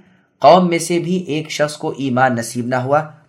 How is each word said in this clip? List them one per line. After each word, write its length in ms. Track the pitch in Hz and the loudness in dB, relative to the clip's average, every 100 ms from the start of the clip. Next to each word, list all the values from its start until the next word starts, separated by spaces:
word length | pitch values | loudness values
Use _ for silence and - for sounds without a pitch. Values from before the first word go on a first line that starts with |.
| - _ _ - | -14 _ _ 2
قوم 300 | 135 180 180 | 6 6 6
میں 100 | 170 | 0
سے 200 | 165 170 | -2 -2
بھی 180 | 160 185 | -2 -4
ایک 340 | 180 151 156 | -4 -6 -6
شخص 260 | - 151 - | -4 -4 -4
کو 160 | 156 - | -8 -6
ایمان 380 | 135 123 131 117 | -2 0 0 0
نصیب 320 | 113 123 120 | -6 -6 -4
نہ 80 | 127 | -4
ہوا، 280 | 127 147 156 - | 0 -2 -2 -14